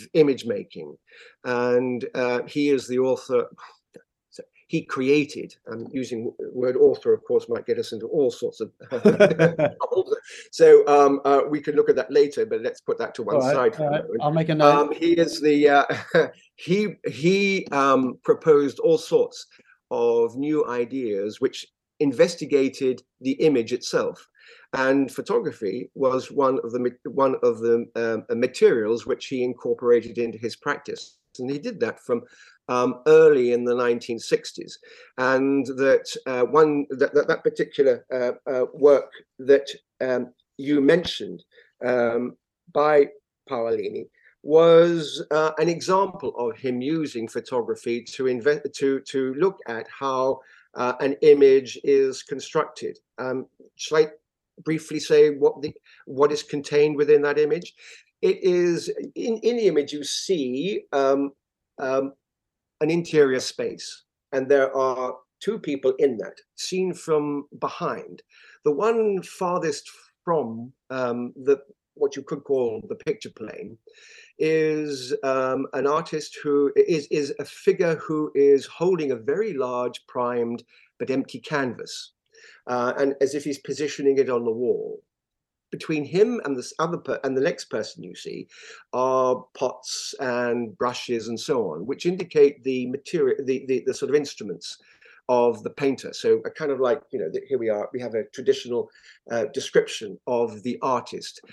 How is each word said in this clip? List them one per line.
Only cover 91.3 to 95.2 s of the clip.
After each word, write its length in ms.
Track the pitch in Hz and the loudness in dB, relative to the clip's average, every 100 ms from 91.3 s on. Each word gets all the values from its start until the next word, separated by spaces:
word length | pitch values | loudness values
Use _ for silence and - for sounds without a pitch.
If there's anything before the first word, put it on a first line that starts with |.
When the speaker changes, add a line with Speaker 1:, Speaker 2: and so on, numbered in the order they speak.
| 113 | -8
Speaker 1:
so 340 | - 131 95 | -4 -2 -2
on, 120 | 78 113 | -6 -8
which 200 | - 175 | -6 -4
indicate 560 | 185 180 156 143 143 | -4 -2 4 4 4
the 240 | 127 127 123 | -4 -4 -4
material, 500 | 127 - 165 131 - | -8 -6 -2 0 0
the, 220 | 131 131 127 | -2 -4 -2
the, 160 | 127 | -4
the 80 | 131 | -2
sort 180 | 123 135 | -4 0
of 40 | |
instruments 640 | 147 139 - 107 - - - _ _ - _ | 0 -2 -8 -12 -12 -14 -18 _ _ -20 _